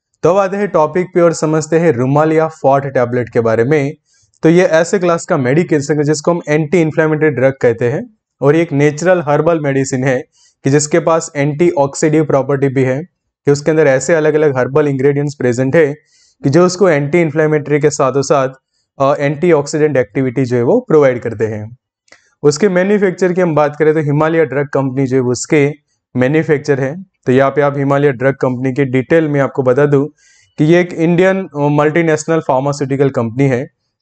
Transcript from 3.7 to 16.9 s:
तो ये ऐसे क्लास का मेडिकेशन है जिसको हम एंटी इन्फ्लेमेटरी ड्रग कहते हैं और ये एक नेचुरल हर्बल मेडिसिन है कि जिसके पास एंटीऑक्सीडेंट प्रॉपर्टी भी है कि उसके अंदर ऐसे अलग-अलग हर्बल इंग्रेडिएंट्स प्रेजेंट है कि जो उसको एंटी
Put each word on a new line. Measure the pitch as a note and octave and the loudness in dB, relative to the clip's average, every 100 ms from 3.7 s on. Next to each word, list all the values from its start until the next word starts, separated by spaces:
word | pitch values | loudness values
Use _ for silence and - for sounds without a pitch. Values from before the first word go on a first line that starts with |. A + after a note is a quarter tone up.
| D#3 C#3 - _ _ _ _ | 0 -2 -8 _ _ _ _
तो | D#3+ | 2
ये | E3+ | 4
ऐसे | F#3 D#3+ E3 G#3 | 4 2 0 0
क्लास | F3 E3 | 0 -2
का | - E3 | -2 -2
मेडिकेशन | B2 D3+ F3+ D#3 C#3+ D3+ | 0 0 0 -2 0 -2
है | |
जिसको | D3 D3+ F3 | 0 -2 -2
हम | E3+ - | -2 0
एंटी | D3+ D3+ F3 | -2 0 0
इन्फ्लेमेटरी | D#3+ E3 D#3 D3+ D3+ | 0 0 0 0 0
ड्रग | A#2+ C3+ C3+ | 0 0 2
कहते | B2 A2+ A#2+ | 0 0 -2
हैं | D3+ B3+ _ _ - | -4 -8 _ _ -2
और | C3+ E3 | 0 2
ये | |
एक | E3 | 0
नेचुरल | C#3 D3+ D3 E3+ F3+ | 0 0 0 0 0
हर्बल | C#3+ D3 D#3 E3 | 0 0 0 0
मेडिसिन | C#3+ C3+ C3+ B2+ | 0 -2 -2 -2
है | C3+ B2+ - _ _ _ | -2 -2 -6 _ _ _
कि | C#3 | 0
जिसके | D3 D3 F3 | 0 0 0
पास | D#3 E3 D#3+ C#3+ | 0 0 -2 -4
एंटीऑक्सीडेंट | D3 C#3+ F3 C#3+ C#3 - D#3+ D#3 D3 | -2 0 0 0 -2 -2 0 0 2
प्रॉपर्टी | C#3 B2 C#3+ C#3 | 0 0 -2 0
भी | B2+ | 0
है | C3 C3 F3+ _ _ _ | -2 -2 -8 _ _ _
कि | - | -2
उसके | C#3+ D3+ | 0 0
अंदर | D#3 D3 | 2 2
ऐसे | C3 - | 2 0
अलग-अलग | E3 D3+ D3+ D3+ C3 | 0 2 2 2 0
हर्बल | B2+ D3 D3 | 0 0 0
इंग्रेडिएंट्स | C3+ C#3 C#3+ D3 | 0 0 0 -4
प्रेजेंट | - B2 A#2+ C3 E3 | -4 -2 0 0 2
है | C#3+ D3 _ _ _ _ | 0 -2 _ _ _ _
कि | C#3+ | 0
जो | D3+ F3+ | 2 2
उसको | F3+ | 2
एंटी | F#3+ | 2